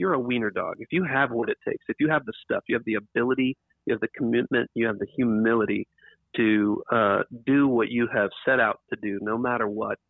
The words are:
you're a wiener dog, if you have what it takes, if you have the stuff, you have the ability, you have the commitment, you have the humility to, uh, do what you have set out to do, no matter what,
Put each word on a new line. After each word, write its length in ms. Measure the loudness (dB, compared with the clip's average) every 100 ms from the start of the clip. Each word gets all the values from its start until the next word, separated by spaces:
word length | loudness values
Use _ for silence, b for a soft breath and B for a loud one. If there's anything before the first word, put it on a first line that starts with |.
you're 140 | 0
a 40 | 0
wiener 320 | 0 -2 -2
dog, 240 | -2 -4 -8
if 80 | -4
you 140 | -2
have 260 | 0 0 0
what 180 | 0 -2
it 100 | -4
takes, 200 | -4 -4 -6
if 60 | -2
you 80 | 0
have 180 | 0 -2
the 60 | -10
stuff, 220 | -6 -4 -2
you 60 |
have 100 | -4 -2
the 80 |
ability, 640 | -4 -4 -2 0 0 0 -4 _ _ -4
you 80 |
have 60 | -2
the 80 | -4 -4
commitment, 520 | 0 0 0 0 -2
you 100 | -2 -2
have 100 | -2
the 80 | -6
humility 720 | -2 0 2 2 2 2 -2 -6 b b b _
to, 480 | 0 2 4 2 0 0
uh, 320 | 2 4 2 -2 -6 0
do 220 | 4 4
what 200 | 2 0
you 200 | 0 0
have 180 | 0 -2 -2
set 140 | 0 2
out 220 | 2 -2 _
to 60 | -6
do, 200 | -4 -4
no 160 | -4 -2
matter 300 | -2 0 -2
what, 280 | -2 -4 -6 -4